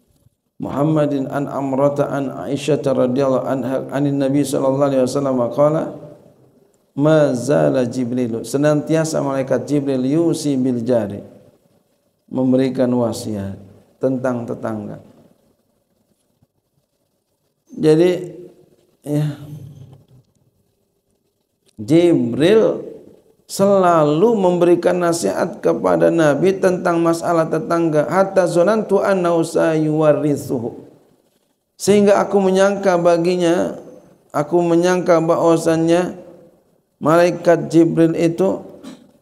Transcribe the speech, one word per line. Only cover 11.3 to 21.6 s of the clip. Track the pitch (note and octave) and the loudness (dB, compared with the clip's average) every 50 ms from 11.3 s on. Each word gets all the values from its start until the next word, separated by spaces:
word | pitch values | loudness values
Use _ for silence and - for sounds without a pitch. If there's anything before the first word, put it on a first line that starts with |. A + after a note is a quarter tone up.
| - - _ _ _ _ _ _ _ _ _ _ _ _ _ _ _ _ _ | -20 -20 _ _ _ _ _ _ _ _ _ _ _ _ _ _ _ _ _
memberikan | - - C3 C3 C3 B2+ C3 C3+ C3 B2+ C3 B2+ B2 | -10 -6 -2 0 2 2 2 2 0 0 -2 -2 0
wasiat | B2 B2 A#2+ A2+ G#2+ - - A2+ G#2+ G2+ G2 G2 G2 G2 - - - - _ _ _ _ | 0 0 0 -2 -4 -6 -8 -8 -8 -6 -8 -8 -10 -12 -16 -20 -20 -20 _ _ _ _
tentang | - C3 C3+ B2 B2 C3 B2 A#2+ A#2 A2+ | -4 -4 -2 -2 -4 -4 -4 -6 -6 -8
tetangga. | A#2+ - - A2+ A2+ G#2+ G#2 G#2+ G#2+ - - - - _ _ _ _ _ _ _ _ _ _ _ _ _ _ _ _ _ _ _ _ _ _ _ _ _ _ _ _ _ _ _ _ _ _ _ _ _ _ _ _ _ _ _ _ _ _ _ _ _ _ _ - | -10 -8 -8 -8 -8 -8 -10 -12 -14 -16 -18 -20 -20 _ _ _ _ _ _ _ _ _ _ _ _ _ _ _ _ _ _ _ _ _ _ _ _ _ _ _ _ _ _ _ _ _ _ _ _ _ _ _ _ _ _ _ _ _ _ _ _ _ _ _ -6
Jadi, | - - D#3 D#3 D#3 F3 F#3 F3+ E3 - - - - - - - _ _ _ _ _ _ _ _ _ - | 0 2 4 4 4 4 2 0 -2 -6 -12 -14 -16 -20 -20 -20 _ _ _ _ _ _ _ _ _ -8
ya, | C#3+ D3 D3 D3+ D3+ - - - - - - - - - - - - - - _ _ _ - _ _ _ _ _ _ _ _ _ _ _ _ _ _ _ _ _ _ _ _ _ _ _ _ _ _ _ _ | -4 -2 -2 -2 -2 -6 -8 -14 -16 -16 -16 -18 -18 -20 -20 -20 -20 -20 -20 _ _ _ -20 _ _ _ _ _ _ _ _ _ _ _ _ _ _ _ _ _ _ _ _ _ _ _ _ _ _ _ _